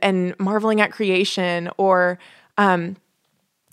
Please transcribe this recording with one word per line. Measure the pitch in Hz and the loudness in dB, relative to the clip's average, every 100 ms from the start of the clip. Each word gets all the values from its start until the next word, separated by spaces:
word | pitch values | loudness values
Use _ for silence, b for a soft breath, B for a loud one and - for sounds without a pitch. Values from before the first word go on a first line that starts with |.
and | 196 190 180 - | 0 0 -2 -4
marveling | 190 214 220 214 | -2 -2 0 2
at | 208 | 0
creation, | - 202 185 196 - 180 175 175 - | -2 -2 0 0 -2 -2 -2 -4 -2
or, | 196 185 180 180 B B B - | 2 4 2 -2 B B B 0
um, | 202 180 170 196 _ _ _ _ _ _ _ | 2 2 -2 -10 _ _ _ _ _ _ _